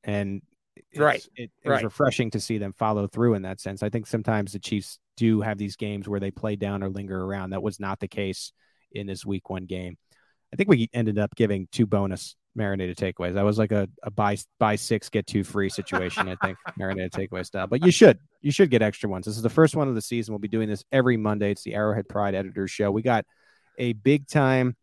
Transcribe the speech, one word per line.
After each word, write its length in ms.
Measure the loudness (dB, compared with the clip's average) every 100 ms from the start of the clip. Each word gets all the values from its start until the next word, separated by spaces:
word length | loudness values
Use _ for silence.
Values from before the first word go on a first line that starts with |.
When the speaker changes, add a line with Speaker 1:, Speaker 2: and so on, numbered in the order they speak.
| -2
Speaker 1:
And 360 | -2 -2 -6 _ _ _ _
it's, 200 | _ 2
Speaker 2:
Right. 280 | 2 2 -6 -16
Speaker 1:
it, 160 | -16 _
it 60 | 0
was 60 | 0
Speaker 2:
Right. 80 |
Speaker 1:
refreshing 480 | 0 2 0 2 -2
to 80 | -2
see 180 | -4 -6
them 140 | -6
follow 340 | -2 0 0 -2
through 260 | 2 2
in 80 | 2
that 180 | -2 -8
sense. 240 | -10 -6
I 60 | -4
think 180 | -4 -4
sometimes 460 | -4 0 0 -2
the 60 | -8
Chiefs 400 | -4 -6 -6 -18 _ 0
do 240 | 2 2
have 160 | 0 -4
these 180 | -8 -8
games 320 | -8 -8 -6
where 140 | -4
they 100 | -4
play 240 | -6 -6 -4
down 260 | -4 -4
or 80 | -6
linger 320 | -6 -8 -6
around. 280 | -6 -6 -6
That 120 | -6
was 160 | -6 -6
not 220 | -8 -6
the 80 | -6
case 460 | -4 -6 -6 -12 _ _ _ _
in 120 | -12 -10
this 200 | -10 -6
week 240 | -6 -6
one 160 | -10 -8
game. 320 | -8 -8 -12 _ _ _ _ _
I 20 | -2
think 140 | 4
we 200 | 6 4
ended 260 | 0 0 2
up 160 | 0 2
giving 320 | 2 2 -2
two 120 | 0 2
bonus 520 | 2 0 -4 -8 -18 _ -4
marinated 420 | -2 -2 -4 -2
takeaways. 380 | -4 -2 -4 2
That 100 | 2
was 140 | 4
like 120 | 2
a, 160 | 2 0 -6
a 80 | -8
buy, 280 | 0 0 0 -6 _
buy 180 | 2 2
six, 320 | 0 -2 0
get 180 | -4 0
two 160 | -2
free 260 | -2 0 -2
situation, 580 | -2 -4 -2 -2 -2 -4
I 80 | -2
think, 140 | -4 -6 -12
Speaker 2:
<laughs> 100 | -6
Speaker 1:
marinated 340 | -4 -4 -4
takeaway 340 | -6 -6 -6 -6
style. 220 | -6 -2
But 180 | 4 4
you 60 |
should, 260 | 8 6 6 _ _
you 100 | -4
should 200 | 2 4
get 100 | 4
extra 260 | 2 0 -6
ones. 160 | -4 -6
This 80 | -4
is 60 |
the 60 | 0
first 260 | 6 6 4
one 120 | -2
of 80 | -2
the 60 |
season. 320 | -4 -4 -4
We'll 60 | -6
be 80 | -2
doing 200 | -2 -2
this 160 | -4 0
every 240 | 4 4 4
Monday. 340 | 2 0 0
It's 120 | 0
the 120 | -4 0
Arrowhead 340 | 0 0 -2
Pride 240 | -2 0
Editors 380 | 0 -4 -4 -6
Show. 180 | 0 0
We 120 | 2
got 220 | 2 0 0 _ _ _ _ -4
a 160 | -4
big 340 | 2 4 4 2
time 480 | 2 4 4 2 -2